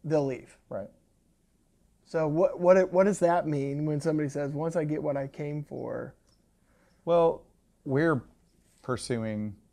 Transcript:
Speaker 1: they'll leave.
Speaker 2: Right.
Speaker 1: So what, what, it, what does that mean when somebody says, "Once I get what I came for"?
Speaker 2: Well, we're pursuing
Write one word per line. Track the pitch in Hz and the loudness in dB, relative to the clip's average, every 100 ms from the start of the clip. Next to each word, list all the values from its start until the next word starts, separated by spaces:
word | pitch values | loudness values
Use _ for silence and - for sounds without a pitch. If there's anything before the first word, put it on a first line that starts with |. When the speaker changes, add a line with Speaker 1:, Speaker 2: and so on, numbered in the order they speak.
Speaker 1:
they'll | 151 151 139 | 0 0 0
leave. | 127 - _ _ | -4 -12 _ _
Speaker 2:
Right. | 113 98 _ _ _ _ _ _ _ _ _ _ _ _ | -12 -12 _ _ _ _ _ _ _ _ _ _ _ _
Speaker 1:
So | 170 156 | -2 0
what, | 156 190 - | 2 0 2
what, | 175 190 | 6 6
it, | 185 | 6
what | 180 | 4
does | 196 185 | 4 4
that | 170 175 156 | 2 2 0
mean | 147 139 143 151 | -2 -2 -2 -2
when | 151 | -2
somebody | 156 156 147 | 0 0 -2
says, | 143 143 | -4 -6
"Once | 147 160 170 | -4 -4 -2
I | 151 | -2
get | 151 | -2
what | 147 139 | -2 -4
I | 135 | -6
came | - 147 147 | -8 -8 -8
for"? | 143 131 120 117 127 - _ _ _ _ _ _ _ _ - | -10 -10 -8 -8 -10 -16 _ _ _ _ _ _ _ _ 0
Speaker 2:
Well, | 170 165 - _ _ _ _ - | 4 4 0 _ _ _ _ -2
we're | 135 165 139 - _ _ _ _ _ | 2 2 0 -2 _ _ _ _ _
pursuing | - 120 - 120 110 107 107 101 _ | -6 -6 -4 -4 -4 -4 -8 -10 _